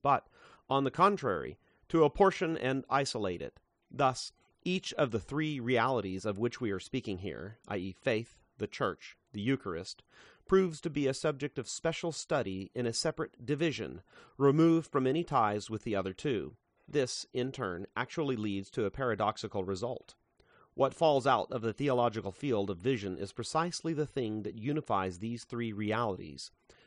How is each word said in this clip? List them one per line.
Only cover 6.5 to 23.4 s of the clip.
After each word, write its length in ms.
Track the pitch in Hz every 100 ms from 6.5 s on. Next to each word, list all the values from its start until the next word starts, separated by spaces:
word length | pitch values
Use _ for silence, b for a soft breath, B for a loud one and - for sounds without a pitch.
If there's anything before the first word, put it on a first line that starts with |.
| -
we 100 | 117
are 80 | 95
speaking 400 | - 131 113 90
here, 400 | 95 60 90 110 -
i 100 | 101
e 140 | 92
faith, 460 | 92 - 110 117 - _ -
the 100 | 104
church, 480 | - 104 85 - - _
the 80 | 107
Eucharist, 640 | 110 135 98 82 92 - _ B B B B
proves 340 | 190 185 151
to 100 | 170
be 180 | 147 135
a 60 |
subject 440 | 135 151 139 147 -
of 100 | 117
special 440 | - 165 165 170
study 580 | 151 - 151 101 95 95
in 140 | 123 123
a 60 |
separate 520 | 113 160 156 - -
division, 580 | 120 143 165 120 82 73 - B B B
removed 520 | 139 147 165 165 156
from 160 | 143 131
any 180 | 156
ties 440 | 170 139 107 104 -
with 140 | 110
the 140 | - 98
other 160 | 92
two. 420 | 95 151 110 69 - _ _ -
This, 400 | 143 127 - -
in 180 | 123 127
turn, 360 | 135 104 87 98 -
actually 400 | 123 - 143 120
leads 340 | 107 98 98
to 140 | -
a 60 | 101
paradoxical 720 | - 131 104 107 - 107 104
result. 500 | 92 95 117 127 - - _ _ b b b
What 200 | - 135
falls 320 | - 160 139 127
out 240 | 120 -
of 120 | 123
the 100 | 113
theological 600 | - 143 123 120 107 95
field 380 | - 147 110 101
of 80 | 87
vision 400 | 104 127 98 90
is 140 | 95
precisely 600 | -